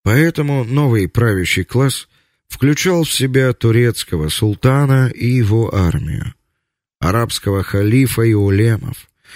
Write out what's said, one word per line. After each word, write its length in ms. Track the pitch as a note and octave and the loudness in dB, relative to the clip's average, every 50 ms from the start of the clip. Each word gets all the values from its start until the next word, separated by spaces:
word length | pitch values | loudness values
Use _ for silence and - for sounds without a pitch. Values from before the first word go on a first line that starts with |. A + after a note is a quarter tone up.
| - | -2
Поэтому 600 | G2 A2 C#3+ D#3+ E3+ - D#3 D3 C#3+ C#3+ C3+ A#2+ | 0 2 4 2 2 0 -2 -2 -2 -2 -2 -2
новый 440 | A2 C3+ D3 D3 C3 A2+ G#2+ F#2 E2+ | -2 0 0 2 2 2 0 0 0
правящий 560 | - A2+ A#2+ A2+ G2+ F#2 F2 - - F#2+ F2+ | 0 0 2 2 0 0 -2 -2 -2 -4 -4
класс 440 | - - A#2+ C#3 C3 - - - _ _ _ _ _ _ _ _ | -2 -2 0 0 0 -2 -4 -12 _ _ _ _ _ _ _ _
включал 580 | - - - C3+ C#3+ D3+ - - F#3 F3 E3+ D#3 | -16 -6 -2 0 0 0 0 0 0 0 0 0
в 80 | - | -2
себя 400 | - - C3+ C3 B2+ C3+ C3 B2+ | -2 -4 -4 0 0 2 2 0
турецкого 760 | A#2 - - A#2 A2 A#2+ A#2+ A#2 G#2+ - - - F#2 D#2+ D2+ D#2 | 0 0 0 2 2 4 2 2 0 -4 -8 -6 -4 -4 -4 -4
султана 800 | - - A2 G#2+ G2+ - - C3 C3 C#3 C#3+ C3+ C3+ C3 C3 A#2+ | -2 -2 -2 -2 -2 0 0 2 2 2 2 2 2 2 2 0
и 180 | - - A2+ | -2 -4 -2
его 480 | A#2+ B2+ B2+ A2+ G2 A2 A2+ A2+ - - | 0 0 2 2 2 2 0 0 0 0
армию, 600 | G2 F2+ E2 - D2 C#2+ D2+ - - - - - _ _ _ _ _ _ _ _ _ _ _ _ - | 0 2 2 0 -2 -4 -4 -6 -6 -8 -10 -12 _ _ _ _ _ _ _ _ _ _ _ _ -6
арабского 640 | - E2+ G2+ A#2 A#2 - - - - G2+ G2 G2 | -4 -2 0 0 -2 -2 -6 -6 -4 -2 -2 -2
халифа 600 | F2+ - - G2+ G2+ G#2+ A#2 C3 C3+ A#2 - A2+ | -2 -2 -2 0 0 2 2 2 2 0 0 0
и 120 | A#2 A2+ G#2+ | 0 2 2
улемов, 720 | G#2 G2+ G2+ G2 G2+ A2 A#2 A2+ - - - - - - _ _ _ _ - - | 2 2 2 2 2 2 2 0 -2 -4 -10 -12 -14 -18 _ _ _ _ -20 -20